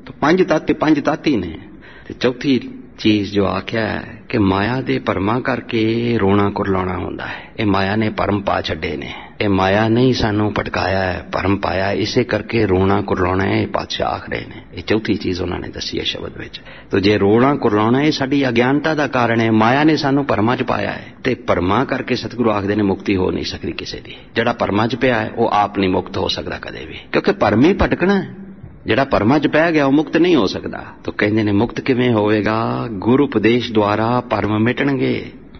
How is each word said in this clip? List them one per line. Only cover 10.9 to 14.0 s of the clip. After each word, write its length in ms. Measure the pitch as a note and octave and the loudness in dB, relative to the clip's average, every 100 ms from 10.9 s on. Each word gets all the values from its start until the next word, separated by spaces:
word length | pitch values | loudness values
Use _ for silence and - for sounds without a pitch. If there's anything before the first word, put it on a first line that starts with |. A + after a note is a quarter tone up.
| F#2+ | 0
ਹੈ, 280 | F#2 E2+ - | -2 -4 -6
ਭਰਮ 260 | - F#2 G2 | -2 0 0
ਪਾਇਆ, 340 | E2 F2+ G2 | 0 -2 -2
ਇਸੇ 320 | - - B2+ | -2 0 0
ਕਰਕੇ 420 | A#2+ G#2 - A2+ G#2 | 0 -2 -2 0 2
ਰੋਣਾ 360 | F#2 G2 G2+ | 2 2 2
ਕੁਰਲਾਉਣਾ 420 | G2 F#2+ F2+ F#2 | 0 -2 0 0
ਹੈ, 180 | G2 G#2+ | 0 0
ਇਹ 60 | G2+ | -2
ਪਾਤਸ਼ਾਹ 400 | - - - | -4 -4 -4